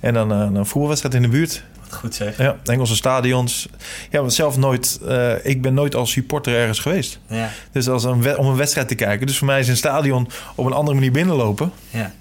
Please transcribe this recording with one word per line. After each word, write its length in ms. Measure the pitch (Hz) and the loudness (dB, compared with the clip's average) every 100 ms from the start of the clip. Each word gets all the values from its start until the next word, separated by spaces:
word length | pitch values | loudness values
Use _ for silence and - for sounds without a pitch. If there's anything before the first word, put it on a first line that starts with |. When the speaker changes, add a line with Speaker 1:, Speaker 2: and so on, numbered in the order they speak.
Speaker 1:
en 120 | 123 | 2
dan, 180 | 117 107 | 2 2
eh, 160 | 104 104 | 2 2
een 120 | 101 101 | 2 0
voetbalwedstrijd 500 | - 147 147 143 123 | 0 0 0 0 2
in 60 | |
de 60 | 120 | 4
buurt. 360 | 127 165 - - - - | 4 0 -4 -12 -20 -18
Speaker 2:
Wat 100 | - | -12
goed 160 | 117 - | -10 -6
zeg. 220 | 104 104 | -8 0
Speaker 1:
Ja, 180 | 135 139 | -2 0
Engelse 320 | - 120 123 110 | -2 0 2 0
stadions. 720 | 131 131 123 127 123 - - - - - - | 2 2 2 2 0 -4 -8 -14 -16 -16 -4
Ja, 100 | 151 | -2
want 140 | 131 | 0
zelf 240 | - 151 131 | 2 2 2
nooit, 420 | 135 123 127 - - | 2 2 -2 -6 -2
eh, 380 | 127 123 117 - | 0 0 0 0
ik 160 | 135 | 0
ben 120 | 131 | 2
nooit 220 | 131 143 135 | 2 0 0
als 160 | 120 | -2
supporter 440 | - 127 151 135 120 | -2 -2 -2 0 0
ergens 240 | 117 107 | 2 0
geweest. 400 | - 185 131 - - | 0 -2 -2 -8 -8
Speaker 2:
Ja. 220 | 110 113 110 - | -6 -6 -8 -6
Speaker 1:
Dus 180 | 139 123 | -2 0
als 140 | 127 | 0
een 180 | 117 123 | 2 2
we-, 160 | 120 143 | 2 2
om 80 | 135 | 2
een 80 | 131 | 2
wedstrijd 320 | 143 - 123 | 0 0 -2
te 80 | 117 | -2
kijken. 320 | 107 104 131 | 0 0 0
Dus 100 | 135 | -2
voor 100 | 139 | 2
mij 120 | 135 | 2
is 80 | 123 | 2
een 100 | 120 | 2
stadion 500 | 156 139 143 131 120 - - - | 2 2 2 2 0 -6 -14 -4
op 100 | 127 | 0
een 80 | |
andere 220 | 131 147 139 | 0 2 2
manier 160 | 131 | 4
binnenlopen. 600 | 131 180 156 113 104 160 - - | 4 2 2 2 0 -2 -4 -10
Speaker 2:
Ja. 220 | 113 101 - | -6 -6 -10